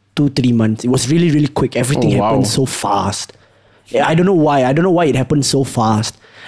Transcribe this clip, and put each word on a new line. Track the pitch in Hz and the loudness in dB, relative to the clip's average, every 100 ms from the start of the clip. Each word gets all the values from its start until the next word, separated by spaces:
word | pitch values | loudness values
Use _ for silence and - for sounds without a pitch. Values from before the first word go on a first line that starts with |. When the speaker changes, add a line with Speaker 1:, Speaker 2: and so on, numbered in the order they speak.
| _ - | _ -2
Speaker 1:
two, | 143 | -2
three | 139 123 | 0 0
months. | 117 110 110 | 2 0 0
It | 120 | -2
was | 131 117 | -2 0
really, | 165 170 | 0 2
really | 151 143 | 2 0
quick. | - 127 117 | -2 -4 -2
Everything | 127 143 113 | -2 -2 0
Speaker 2:
Oh, | 98 | 0
wow. | 104 | 0
Speaker 1:
happened | 117 - | 0 0
so | - 131 | -2 -2
fast. | - 98 98 98 92 - - _ _ _ _ - | -4 -4 -4 -4 -6 -10 -18 _ _ _ _ -6
Yeah, | 123 139 | -2 0
I | |
don't | 160 180 | 2 2
know | 180 | 4
why. | 151 143 | 4 2
I | 127 | 2
don't | 143 | 2
know | 185 | 2
why | 170 165 | 2 2
it | 131 | 0
happened | 127 151 | 0 0
so | 131 135 | 0 0
fast. | 131 120 110 110 110 - - - | -2 -2 0 0 -2 -8 -20 -20